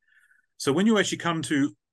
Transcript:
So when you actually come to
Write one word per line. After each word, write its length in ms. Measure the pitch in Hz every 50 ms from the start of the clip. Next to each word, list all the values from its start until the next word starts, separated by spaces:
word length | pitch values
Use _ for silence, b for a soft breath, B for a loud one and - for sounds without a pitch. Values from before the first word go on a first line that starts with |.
| b b b b b b b b b b b
So 160 | - - 139
when 140 | 135 175 202
you 120 | 233 220 196
actually 200 | 180 - 170 -
come 220 | - 170 165 160
to 340 | 147 - 156 139 143 151 - _ _ _